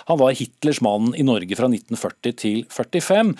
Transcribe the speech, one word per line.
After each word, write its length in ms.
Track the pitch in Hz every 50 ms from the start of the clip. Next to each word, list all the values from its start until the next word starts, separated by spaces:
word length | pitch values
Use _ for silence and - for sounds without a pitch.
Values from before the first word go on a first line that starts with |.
| - -
Han 100 | 170 156
var 160 | 131 131 131
Hitlers 480 | - 107 - - _ - 151 147 -
mann 340 | 123 107 104 104 113 120 123
i 80 | - 135
Norge 320 | 135 120 107 90 90 101
fra 140 | - 120 123
nitten 260 | 123 104 - _ 120
førti 400 | - - 95 - - - 120 117
til 300 | - - 107 104 113 117
førtifem, 680 | - - - 123 - - 175 - - 190 208 226 214 160 -